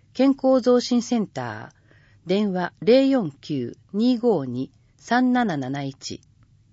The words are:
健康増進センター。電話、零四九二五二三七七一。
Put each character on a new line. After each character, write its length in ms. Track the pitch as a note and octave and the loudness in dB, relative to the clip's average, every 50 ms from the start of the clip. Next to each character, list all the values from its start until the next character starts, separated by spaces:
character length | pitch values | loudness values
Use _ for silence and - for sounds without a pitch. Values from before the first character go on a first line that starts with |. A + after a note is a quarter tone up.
| _ _ - | _ _ -2
健 200 | - B3+ C#4 C4+ | 2 2 2 2
康 280 | - - C4 C4 C4 | 2 2 2 2 2
増 200 | A3 B3+ B3 B3 | 4 4 2 2
進 200 | A#3+ - B3 A#3+ | 2 0 -2 -2
セ 160 | A3+ - A#3+ A#3 | -2 -2 -2 -2
ン 80 | G3 - | -2 -4
タ 440 | - C3+ B2 A#2 G#2+ G#2+ A#2+ A#2+ - | -6 -8 -8 -8 -10 -12 -14 -16 -20
ー。 80 | _ _ _ _ _ _ _ _ _ _ E3 | _ _ _ _ _ _ _ _ _ _ -2
電 260 | F3+ G3+ G#3+ G3+ F#3 | -2 0 0 -2 -2
話、 200 | F3+ F3+ E3+ - _ | -4 -4 -6 -8 _
零 280 | - F#3 A#3+ C4+ C4+ C4+ | 2 4 4 6 4 4
四 220 | C4+ C4 G#3 D3+ | 2 0 0 -4
九 460 | C#3 _ - - D#3 C3+ A#2+ A#2+ - - _ _ - | -8 _ -10 -8 -6 -6 -6 -6 -10 -14 _ _ -4
二 240 | G3+ A3+ B3 B3+ A3+ | -2 0 0 0 2
五 280 | A3+ A#3+ G#3+ D#3+ C3+ | 2 2 2 0 0
二 240 | B2+ A#2+ B2 C3+ - _ _ _ _ _ _ | -4 -6 -6 -8 -8 _ _ _ _ _ _
三 360 | - - A3+ B3 B3+ B3+ B3 | -6 -2 0 0 2 2 2
七 240 | B3 A#3+ G#3+ E3 D3 | 0 0 -2 -2 -4
七 260 | C3 B2+ C#3 C#3 C#3 | -6 -6 -6 -6 -8
一。 380 | C3+ C3 - - - - - _ _ _ _ _ _ _ _ _ _ | -8 -10 -12 -14 -14 -14 -16 _ _ _ _ _ _ _ _ _ _